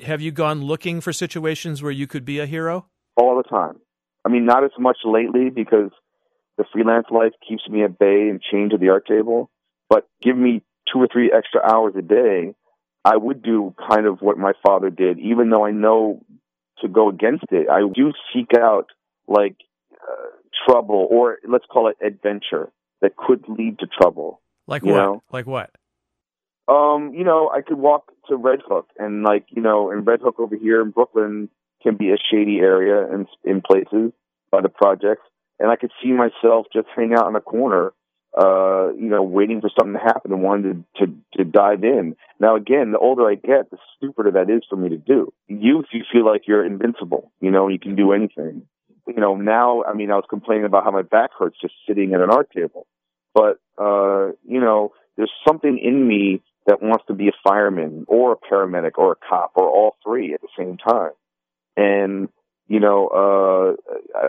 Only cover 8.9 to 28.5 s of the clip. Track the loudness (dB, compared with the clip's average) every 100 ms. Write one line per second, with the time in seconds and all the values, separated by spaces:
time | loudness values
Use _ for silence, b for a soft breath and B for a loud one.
8.9 | 2 2 -2 0 -2 -4 _ _ _ _
9.9 | 0 0 _ -2 0 0 0 -6 _ -6
10.9 | 0 0 2 2 2 2 0 2 2 2
11.9 | -4 0 2 4 0 -4 -10 _ _ _
12.9 | _ 2 2 0 -6 -2 -2 -2 -8 0
13.9 | 2 2 0 0 0 -2 2 2 2 0
14.9 | 0 -2 -2 -2 0 2 2 2 0 2
15.9 | 2 0 -4 _ _ _ _ _ _ -2
16.9 | 2 2 2 -2 -2 -2 -2 2 2 2
17.9 | 0 0 -2 -8 -8 2 4 4 2 -2
18.9 | _ _ _ 0 2 2 -4 _ _ _
19.9 | _ -16 -14 -14 -20 _ -2 2 2 2
20.9 | -2 2 2 2 -2 -2 -2 0 0 0
21.9 | -2 -6 -4 -6 -6 -6 -8 -8 _ _
22.9 | _ -4 -2 -2 -2 -2 -8 -6 -8 -12
23.9 | 0 0 0 -10 -14 _ _ -10 -6 0
24.9 | 2 0 -4 -10 -12 -8 -10 -10 _ _
25.9 | _ _ _ _ _ _ _ 0 2 4
26.9 | 0 -4 -4 0 2 0 -2 -4 0 2
27.9 | 0 -2 _ -8 -2 0